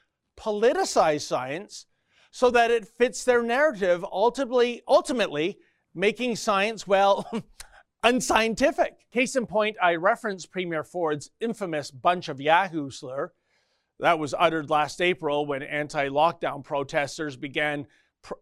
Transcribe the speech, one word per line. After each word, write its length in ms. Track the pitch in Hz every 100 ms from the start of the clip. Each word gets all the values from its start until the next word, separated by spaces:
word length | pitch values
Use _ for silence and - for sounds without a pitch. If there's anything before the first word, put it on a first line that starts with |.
| _ _ _ -
politicize 840 | 220 208 233 349 370 - 170 151
science 640 | - 147 127 156 208 - - _ _ _ _
so 180 | - 247
that 220 | 240 233
it 160 | 233 202
fits 360 | - 247 247
their 200 | 254 240
narrative, 600 | 233 247 311 202 185 175 185
ultimately, 680 | 180 233 240 247 247 240 240 -
ultimately 680 | 311 - 240 175 147 170 - _ _ _
making 420 | 160 202 220 247 214
science, 520 | - 196 208 208 175
well, 420 | 196 196 196 - 202 - - -
<laughs> 320 | - _ -
unscientific? 1080 | 226 247 - 226 226 220 285 330 277 _ _
Case 240 | 233 262 269
in 100 | 202
point, 320 | 208 214 185
I 140 | 180 170
referenced 560 | 190 233 220 185 -
Premier 320 | 185 180 160
Ford's 460 | 139 180 160 151 - -
infamous 520 | 226 - 190 156 135
"bunch 380 | 131 175 180 160
of 120 | 135
Yahoo" 480 | 143 170 190 160 139
slur. 420 | - 131 135 175 _ _ _ _ _ _ -
That 180 | 147 165
was 160 | 143 160
uttered 340 | 170 160 143
last 280 | 151 147 -
April 460 | 180 180 156 147 147
when 160 | 135
anti-lockdown 1000 | 143 147 151 156 139 143 165 165 151 143
protesters 760 | - 143 135 156 143 - 151 127
began 480 | 143 151 151 143 143 _ _ _
pr-, 100 | - -